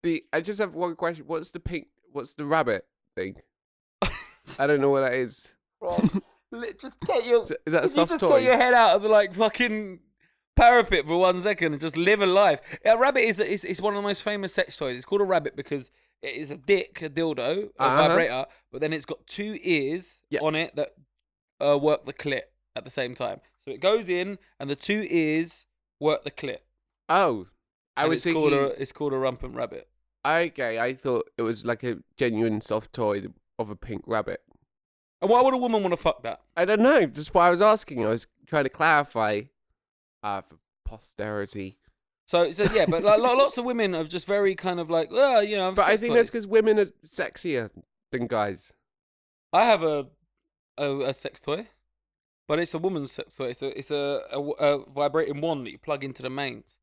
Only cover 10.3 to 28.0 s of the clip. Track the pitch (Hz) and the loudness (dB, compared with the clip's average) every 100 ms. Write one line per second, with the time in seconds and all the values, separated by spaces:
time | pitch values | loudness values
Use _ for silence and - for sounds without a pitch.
10.3 | _ _ - 240 240 - 185 147 170 185 | _ _ 6 8 8 8 4 6 4 4
11.3 | 180 190 196 170 147 160 151 175 208 196 | 4 0 0 0 -2 -4 0 2 4 6
12.3 | 185 202 147 - - - 226 262 269 226 | 6 6 4 -2 -2 2 4 4 4 2
13.3 | 190 202 196 - 180 202 202 202 196 - | 2 -2 -2 -4 -4 -2 -2 -4 -4 -4
14.3 | 208 196 - 185 - 139 123 - 202 196 | -6 -4 -2 -4 -4 -8 -8 -4 -2 2
15.3 | 180 147 - 139 143 127 _ _ _ 139 | 0 0 -10 -8 -8 -8 _ _ _ -12
16.3 | 127 147 147 135 196 - - 160 143 165 | -10 -10 -12 0 0 0 -10 -8 -4 -2
17.3 | 139 123 175 208 _ 131 135 151 170 160 | -2 -2 -4 -6 _ 2 4 4 4 0
18.3 | 127 139 _ _ 131 151 156 139 160 _ | -2 -8 _ _ -6 -6 -6 -10 -14 _
19.3 | - 208 214 175 160 139 170 180 - _ | -12 -10 -8 -2 -2 -2 -6 -10 -20 _
20.3 | 147 156 156 165 - - _ _ _ _ | -4 -2 -2 -6 -6 -8 _ _ _ _
21.3 | _ _ _ 143 147 147 151 - - 147 | _ _ _ 0 2 2 0 -4 -10 -6
22.3 | 131 - _ _ - 131 - 123 123 117 | -6 -8 _ _ -18 -12 -8 -8 -6 -8
23.3 | 98 _ _ - 135 180 220 190 175 185 | -8 _ _ -16 -2 0 0 0 -4 -4
24.3 | 202 _ _ 139 139 - 208 208 170 156 | -10 _ _ -8 -8 -4 -4 0 0 2
25.3 | 156 170 - _ _ _ _ 147 151 147 | 0 -4 -10 _ _ _ _ -2 -2 -6
26.3 | - 143 107 _ _ _ _ - 175 180 | -10 -10 -10 _ _ _ _ 0 2 2
27.3 | 113 90 _ _ _ _ - | -2 -8 _ _ _ _ -4